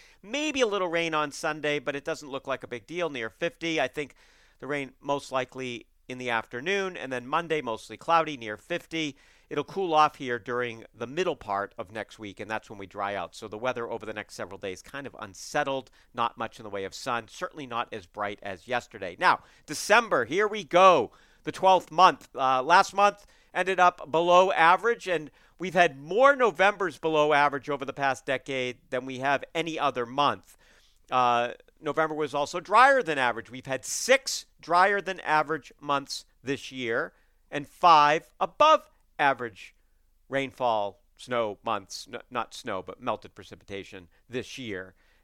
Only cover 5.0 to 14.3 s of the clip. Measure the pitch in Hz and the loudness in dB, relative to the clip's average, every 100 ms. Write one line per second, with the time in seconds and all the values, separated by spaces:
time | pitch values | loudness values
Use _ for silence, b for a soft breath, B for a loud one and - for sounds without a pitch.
5 | 135 143 - 131 127 131 127 117 - _ | -6 -4 -4 -4 -4 -8 -10 -10 -14 _
6 | - 127 123 113 - 120 165 202 190 175 | -14 -8 -2 -2 -4 -8 -4 -4 -4 -8
7 | 131 127 120 160 165 156 123 110 - 107 | -8 -8 -4 -4 -2 -4 -4 -8 -10 -10
8 | - 165 156 135 110 107 - 170 - 165 | 2 2 2 -6 -10 -10 -8 -8 -6 -6
9 | 151 b b b b 147 - 196 180 156 | -6 b b b b -6 -6 -4 2 4
10 | 151 - 131 120 - 123 120 113 - 110 | 4 0 -6 -6 -4 -4 -4 -8 -18 -12
11 | 120 151 185 139 104 98 98 - 104 110 | -8 -4 -4 -4 -4 -4 -4 -10 -12 -10
12 | 101 - 104 92 104 107 - 104 95 101 | -12 -14 -16 -12 -8 -8 -8 -16 -14 -8
13 | 101 98 85 - 110 107 127 120 117 117 | -6 -6 -8 -12 -14 -6 -6 -6 -8 -8
14 | 107 104 - | -10 -12 -12